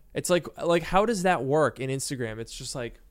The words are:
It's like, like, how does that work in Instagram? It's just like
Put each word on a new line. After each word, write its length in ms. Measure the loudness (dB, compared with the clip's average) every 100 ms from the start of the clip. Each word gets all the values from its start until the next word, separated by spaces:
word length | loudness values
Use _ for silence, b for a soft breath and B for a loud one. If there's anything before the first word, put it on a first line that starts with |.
| -10
It's 160 | -4 2
like, 180 | 2 0 -4
like, 200 | 0 2
how 220 | 4 2 4
does 180 | 2
that 200 | 2 2
work 360 | 2 4 2 0
in 100 | -4
Instagram? 500 | -4 -4 -4 -6 -6
It's 140 | -10 -12
just 180 | -10
like 260 | -8 -8 -12 -20